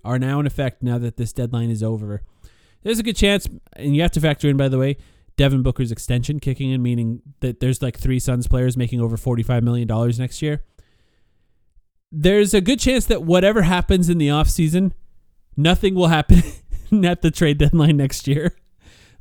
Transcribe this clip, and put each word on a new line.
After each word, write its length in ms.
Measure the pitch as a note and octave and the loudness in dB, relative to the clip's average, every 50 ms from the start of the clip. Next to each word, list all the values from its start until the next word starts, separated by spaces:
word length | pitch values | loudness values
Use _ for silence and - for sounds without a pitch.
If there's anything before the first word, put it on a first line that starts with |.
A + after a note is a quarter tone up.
| - | -8
are 160 | A2 B2 B2+ | -4 -4 -2
now 200 | B2+ C3 C#3 C#3+ | -2 -2 -2 -2
in 60 | D3 | -2
effect 380 | C#3 - - C#3 B2+ - - - | -2 -4 -4 -6 -6 -6 -6 -4
now 140 | B2 A#2+ A#2+ | -4 -4 -2
that 200 | A#2+ A#2 A2 - | -4 -6 -6 -6
this 140 | A#2+ G#2+ - | -8 -8 -6
deadline 360 | - A#2+ A#2+ B2 A#2 A#2 A#2 | -6 -6 -4 -4 -4 -4 -2
is 120 | A#2 G#2 | -4 -4
over. 400 | A2 A2 A2+ G#2+ G#2+ G#2 G#2 G#2 - - _ _ - - _ _ _ _ _ _ _ | -4 -4 -4 -6 -6 -8 -10 -10 -12 -14 _ _ -20 -20 _ _ _ _ _ _ _
There's 160 | G3 A#3 A3 | -4 -4 -4
a 40 | G#3+ | -4
good 120 | A#3 G3 | -4 -2
chance, 320 | - G#3+ G3+ G3+ G3 - - - - - - - | 0 2 2 2 0 -2 -6 -12 -14 -20 -20 -18
and 220 | - B2+ C#3+ C#3+ | -8 -4 -2 0
you 60 | D3 | 0
have 100 | E3+ E3+ | 0 0
to 100 | - D#3+ | 0 0
factor 280 | D3 D#3 C#3+ - - D3 | 0 0 -2 0 0 0
in, 80 | C#3 C#3 | 0 2
by 100 | C#3 C3+ | 0 0
the 80 | C3 C3 | 0 0
way, 200 | C3 C#3 C#3+ - - - _ _ _ _ - - | -2 -2 -4 -6 -10 -20 _ _ _ _ -2 0
Devin 260 | C#3 C#3 C#3 C3 B2+ | 0 2 2 2 0
Booker's 280 | C3+ A#2+ - C3 A#2 | -2 -2 -2 -4 -4
extension 480 | A2+ - - - B2 B2 A#2+ - D3 D3 | -4 -8 -6 -4 -2 -2 -2 -4 -6 -6
kicking 320 | - C#3 B2+ - C#3 C3 | -4 -6 -6 -4 -4 -4
in, 100 | C3 B2+ | -2 -2
meaning 400 | B2 B2 A#2+ A#2+ A#2 A2+ A#2 A#2+ - - - _ | -2 -2 -2 -2 -2 -4 -4 -8 -12 -18 -12 _
that 200 | - B2+ A#2 - | -6 -6 -4 -2
there's, 220 | - B2+ C3 - | -2 -2 -2 -2
like, 160 | - B2 - - | -4 -6 -6 -4
three 220 | - C3+ B2+ B2+ | -2 -2 0 0
Suns 280 | - C3+ B2 B2 B2 - | 0 -2 -2 -2 -2 -2
players 280 | - B2+ B2+ B2+ A#2+ B2 | -2 0 0 -2 -2 -2
making 220 | B2 A2+ B2 A#2+ | -4 -4 -2 -2
over 160 | A#2 A2+ A#2 A2 | -2 -4 -4 -4
forty-five 460 | - C3+ B2 A#2 A2+ - B2+ A#2+ A#2 | -4 -4 -4 -2 -2 -2 -2 0 0
million 240 | A#2+ A#2+ A#2+ A#2+ A2 | 0 -2 -2 -4 -4
dollars 320 | A2 A2 A#2 A#2+ A#2+ A#2+ | -2 -2 -2 -2 -2 -4
next 220 | B2+ B2 - - | -6 -8 -8 -8
year. 220 | D3+ D3+ D3 D3+ - - _ - _ _ _ _ _ _ _ _ _ _ _ _ _ _ _ _ _ _ _ - _ _ _ _ _ _ | -6 -6 -6 -6 -8 -12 _ -20 _ _ _ _ _ _ _ _ _ _ _ _ _ _ _ _ _ _ _ -20 _ _ _ _ _ _
There's 420 | - D#3 D3 F3+ G3+ G#3 G#3 F#3+ - | -8 0 2 2 4 4 2 2 2
a 80 | G#3 | 0
good 180 | F#3 F#3+ C#4 A#3 | 2 2 0 0
chance 260 | - C4 C4 B3 - | 0 0 0 0 0
that 180 | - A3 F#3 E3 | 0 -2 -2 0
whatever 380 | E3 F3+ F3+ F3+ G3+ A3 A#3 | 2 2 4 4 4 4 4
happens 480 | F3+ D#3+ F#3 F3+ E3 - F#3+ F#3 F3 E3 | 2 2 2 0 2 2 2 2 2 2
in 80 | F3 E3+ | 2 2
the 100 | D3+ C#3+ | 2 2
offseason, 640 | D3 D3+ D#3 - - - E3 D#3 D#3+ F3+ G3 F#3 - - - - _ - _ _ _ _ _ _ - | 2 2 2 2 2 2 0 0 2 0 0 -2 -4 -6 -14 -20 _ -20 _ _ _ _ _ _ -4
nothing 400 | - D3 E3 F3+ - - F#3+ F#3+ | 0 2 2 2 2 2 0 2
will 120 | F#3 F3+ E3 | 2 2 4
happen 360 | E3 D3+ D3 - - F3 E3 - - - - - - - - - | 2 2 6 8 8 8 8 4 -4 -12 -12 -8 -8 -8 -2 0
<laughs> 140 | G#3+ G#3 F#3 | 2 2 4
at 160 | F3 F3 - | 2 0 2
the 100 | - E3 | 0 0
trade 260 | - - F3+ D3+ D3 D3 | 2 2 2 2 2 4
deadline 400 | D3+ D3+ - E3 D3+ E3 D#3 C#3+ | 2 4 4 4 4 4 4 4
next 300 | C#3 C3+ - - - C#3 | 2 0 -4 -4 -2 -2
year. 280 | C#3 D3 D3+ F3 - - _ _ _ _ _ - - _ _ _ _ - | -2 0 0 -2 -4 -6 _ _ _ _ _ -20 -20 _ _ _ _ -2